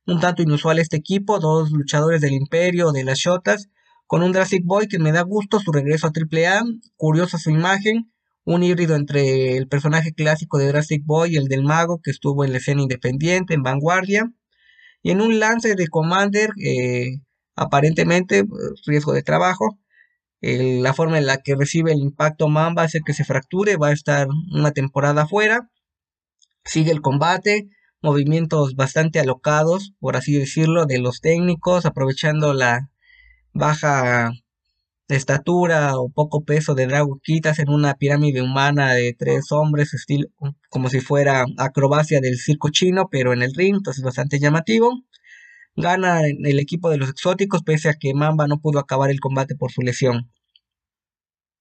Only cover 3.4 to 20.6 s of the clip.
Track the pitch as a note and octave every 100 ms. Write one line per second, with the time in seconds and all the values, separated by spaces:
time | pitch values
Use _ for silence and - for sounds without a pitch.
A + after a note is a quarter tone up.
3.4 | G3+ G#3 - _ _ _ - D#3+ F3+ F#3
4.4 | F#3+ F#3+ F3 G3+ G#3+ F#3+ D#3 D#3+ F3 G#3
5.4 | G3+ G#3+ G3+ D3+ C#3 D#3 D#3+ D#3 D#3+ D#3+
6.4 | E3+ G3+ A#3 A3+ - - D#3 D#3 F3+ E3
7.4 | D#3+ D#3 F3 G3 G#3 A3+ A3+ _ _ _
8.4 | - F3 F3 E3+ E3 D#3 C#3+ C#3+ C3+ C3
9.4 | C3 B2+ C3 C#3+ D3+ D#3+ D#3+ D#3 D3+ D#3
10.4 | E3 D3 C#3 C#3+ D3+ D3+ D3+ D#3 E3+ D#3
11.4 | C3+ C3+ C#3+ D#3+ E3+ E3+ - - C#3+ C#3
12.4 | C#3 B2+ - C#3+ C3+ B2 B2+ C3+ D#3+ F#3
13.4 | F3+ D#3 C3 C3+ D#3 F#3 F#3 G3+ A#3 -
14.4 | _ _ _ _ - _ E3+ F#3 A3 A3
15.4 | G#3+ A#3 A3+ F#3+ E3 D#3+ D#3+ F#3 G3+ G3+
16.4 | G#3+ G#3 C3+ B2+ B2+ B2 B2+ C3+ - _
17.4 | _ - C3+ C#3+ D3+ D#3+ E3 F3 F#3 G3+
18.4 | G3+ - - - - D3 D3 C#3 C#3+ D#3
19.4 | F3+ F#3 A3 - _ _ _ _ _ _
20.4 | A#2+ B2+